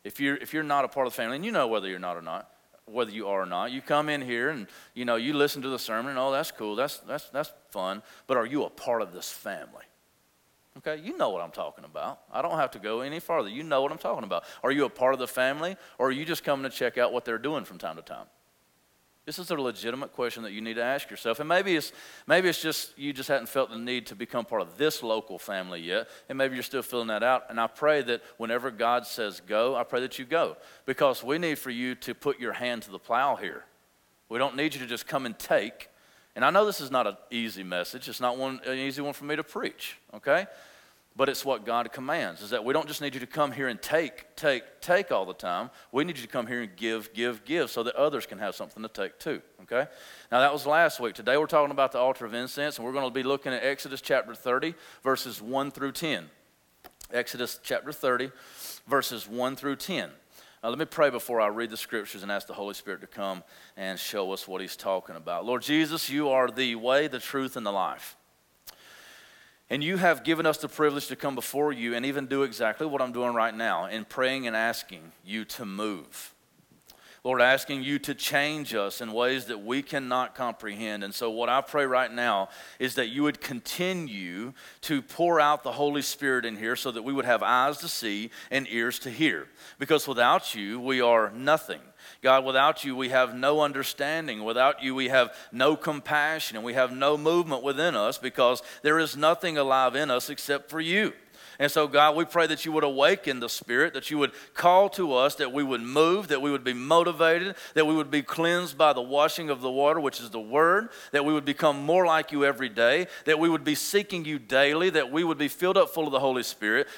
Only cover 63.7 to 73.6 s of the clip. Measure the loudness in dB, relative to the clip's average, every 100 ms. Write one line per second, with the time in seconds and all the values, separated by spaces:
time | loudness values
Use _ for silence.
63.7 | -10 -8 -6 -6 -4 -4 -4 -8 -8 -8
64.7 | -6 -2 -2 -4 -14 -6 -6 -2 -4 0
65.7 | 2 2 -2 -2 0 2 4 4 2 -2
66.7 | 0 2 2 2 -4 -6 -4 -4 -4 -4
67.7 | -2 -2 -4 -14 -18 _ _ _ _ -20
68.7 | -20 -20 -20 -20 -20 -20 -20 -20 _ _
69.7 | -2 0 2 4 2 2 2 2 0 -4
70.7 | 2 2 2 -6 -6 -4 -4 -6 0 0
71.7 | 0 -2 -2 -2 -4 -2 0 0 0 -2
72.7 | 0 -4 -2 -2 0 0 2 0 0